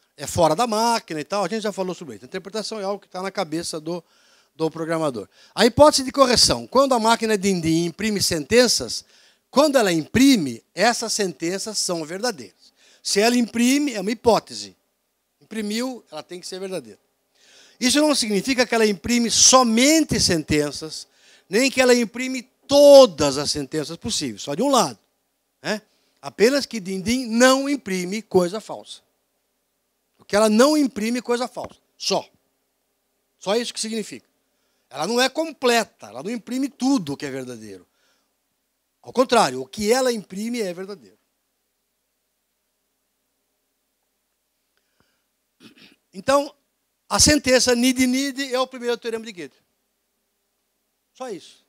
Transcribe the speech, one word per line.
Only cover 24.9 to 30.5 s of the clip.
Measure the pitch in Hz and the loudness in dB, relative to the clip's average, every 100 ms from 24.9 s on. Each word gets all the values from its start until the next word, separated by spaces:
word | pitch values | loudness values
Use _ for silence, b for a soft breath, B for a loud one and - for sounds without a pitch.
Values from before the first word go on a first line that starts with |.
| 110 _ _ _ _ _ _ | -4 _ _ _ _ _ _
Né? | 147 208 - _ _ _ | -8 -8 -10 _ _ _
Apenas | 139 - 220 285 - | -16 0 2 2 -4
que | 226 | -8
din-din | 180 190 185 254 240 | -8 -6 -2 -4 -2
não | 226 254 269 277 | 4 4 4 0
imprime | 285 - 185 180 214 | -6 -4 -6 -4 -8
coisa | - 185 175 208 | -2 0 0 -2
falsa. | - 123 107 - _ _ _ _ _ _ _ _ _ _ _ _ | -10 -14 -16 -20 _ _ _ _ _ _ _ _ _ _ _ _
Porque | - 202 | -4 2
ela | |
não | 220 | 4